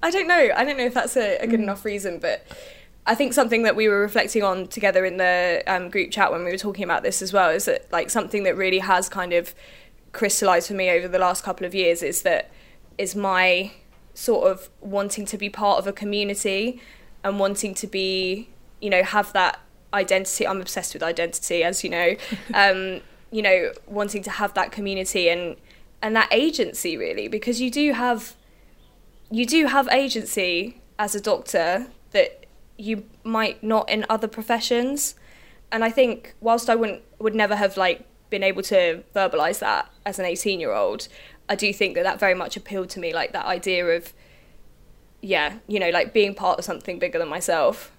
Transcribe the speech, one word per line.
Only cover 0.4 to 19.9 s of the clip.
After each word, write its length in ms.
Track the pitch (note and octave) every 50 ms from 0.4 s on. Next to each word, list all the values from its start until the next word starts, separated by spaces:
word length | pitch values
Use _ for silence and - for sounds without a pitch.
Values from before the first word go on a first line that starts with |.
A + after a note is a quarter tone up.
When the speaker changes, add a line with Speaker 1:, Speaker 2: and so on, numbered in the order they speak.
| D4 A3 -
Speaker 1:
I 80 | - A#3+
don't 140 | C#4 C#4+ C#4
know 100 | B3 A#3+ B3
if 20 |
that's 220 | B3+ - B3 -
a, 200 | C4 A3+ G#3 F#3 -
a 80 | -
good 140 | A#3 A3+ A3+
Speaker 2:
Mm. 80 | G#3+ G3+
Speaker 1:
enough 160 | G3 G#3 -
reason, 340 | G#3+ G3+ G#3 F#3+ G3 F3 E3
but 280 | - E3 A2 - - - - - - - - - - - - - -
I 80 | - A#3
think 180 | A3 C#4+ B3 A#3+
something 300 | C4+ C4 A#3 A#3 A3+ A#3
that 120 | A3 F#3+
we 120 | G3+ A3 G#3+
were 120 | G3+ G3+
reflecting 420 | G3+ G#3 G#3 A3+ - G3+ - A3 G3+
on 240 | G3 F#3 F#3 F#3
together 380 | F3+ - - G#3 G3 F#3+ F#3 F#3
in 120 | F#3 F3
the, 460 | F#3 F#3 F3+ F3+ F3+ F3+ F3+ E3+ - -
um, 220 | - F#3+ F3+ F3+ F3
group 220 | - G3+ F3+ -
chat 200 | - G#3+ G3 -
when 140 | - E3 F3
we 60 | F3+
were 80 | F3+ F#3+
talking 260 | - G#3+ F#3+ G3 G3+
about 180 | F3 E3+ - -
this 200 | - F#3 - F#3+
as 100 | F#3 F#3+
well 180 | G3+ F#3 E3+
is 140 | D#3 F#3 G3+
that, 260 | - E3 - - -
like, 200 | - E3+ - -
something 320 | - A#3+ G3+ - - G#3 G3
that 140 | F#3+ E3
really 240 | F3+ G3 F#3 F#3 F#3
has 280 | F#3 F#3+ F#3+ F3+ F#3+ -
kind 240 | - G3 F3+ F3+ F3
of 220 | F3 F3 - - - - - - - - - - - _ - -
crystallised 560 | - - G3+ F#3+ - - G3 F#3 F3 E3+ -
for 60 | G#3
me 160 | G3 F#3 F3+
over 180 | F3 E3+ F3+ F#3
the 100 | F3 F#3
last 240 | F#3 F3+ F#3 F#3+ -
couple 240 | G3+ F#3 - F#3+
of 80 | F3+ F3+
years 280 | G3 F#3 E3+ E3+ E3+ F3
is 200 | D3 F3+ - -
that, 280 | F#3 E3 - - - - - - - - - - - - -
is 180 | G3 F#3 F3+
my 560 | G#3 G3+ G3 F#3+ F3+ F#3 F#3 F3+ F3+ F#3+ G3+ - - - - - - - - -
sort 360 | - - - A3+ - - F#3
of 180 | F#3+ F#3 - - _ _
wanting 440 | - G3+ G3 G3+ G3+ G3+ G3 - G#3
to 140 | G3 - G3
be 100 | G#3 G3+
part 300 | - - G#3+ G3+ G3 -
of 80 | F#3+
a 60 | G3 G3
community 920 | - G#3 G#3 G3+ G#3 G#3 G3+ G3+ G3+ - G#3 F#3+ G3 G#3+ A#3+ B3 B3 - - - - - - - - -
and 140 | G3 G3+ G3+
wanting 340 | G3 G3 G3+ G3 - G#3 F#3
to 140 | - -
be, 640 | G3+ - G3 F#3+ F#3 F#3+ F#3 F#3 F#3 F#3 G3+ A#3 - - - - - - -
you 100 | - G#3
know, 120 | G3 F3+ F#3
have 300 | F#3+ - G#3 G3+ - -
that 280 | G3 - - - - - - _ - - -